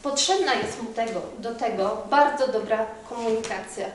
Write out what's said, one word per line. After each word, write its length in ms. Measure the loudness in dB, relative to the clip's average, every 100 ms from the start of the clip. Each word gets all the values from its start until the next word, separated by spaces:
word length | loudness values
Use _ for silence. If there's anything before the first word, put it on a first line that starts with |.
Potrzebna 500 | -2 0 2 2 4
jest 280 | 2 0 -6
mu 120 | -8
tego, 280 | -4 -2 -4 -8 -10
do 180 | -8 -4
tego 480 | -2 0 0 -2 2
bardzo 380 | 6 6 6 2
dobra 380 | 2 0 0 0 -6 -10
komunikacja. 760 | -4 0 0 -2 -6 -6 -8 -8